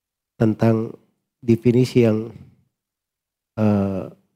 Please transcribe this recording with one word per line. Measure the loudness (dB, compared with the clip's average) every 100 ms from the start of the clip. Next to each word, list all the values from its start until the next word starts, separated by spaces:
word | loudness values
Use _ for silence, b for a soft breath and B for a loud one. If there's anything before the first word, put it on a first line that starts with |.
| _ _ _ -4
tentang | -2 0 0 0 -4 -12 _ _ _ _ -2
definisi | 0 2 2 2 2 2
yang, | 0 -6 -16 -20 _ _ _ _ _ _ _ _ _ _ -2
eh, | 0 0 -2 -6 -10 -16 _